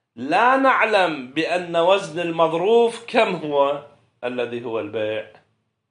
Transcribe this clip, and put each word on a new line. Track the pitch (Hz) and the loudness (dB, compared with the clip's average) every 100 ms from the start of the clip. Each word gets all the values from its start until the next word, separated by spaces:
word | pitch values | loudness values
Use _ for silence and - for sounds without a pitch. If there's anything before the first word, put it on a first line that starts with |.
| _ - | _ -12
لا | 127 175 240 269 | -2 2 4 4
نعلم | 269 214 220 208 180 151 127 | 4 2 2 2 2 -2 -6
بأن | 139 151 180 175 170 | -4 -2 -2 -2 0
وزن | 170 196 170 156 | 4 2 0 -6
المظروف | 175 165 160 165 190 233 233 - - | -4 0 0 2 2 4 2 -2 -2
كم | 233 214 | 0 2
هو | 180 156 143 139 143 - _ _ _ | 0 -2 2 2 0 -8 _ _ _
الذي | 123 127 120 120 | -8 -4 -6 -6
هو | 120 113 | -6 -6
البيع، | 104 110 107 107 107 - _ _ _ _ _ | -6 -6 -4 -4 -8 -18 _ _ _ _ _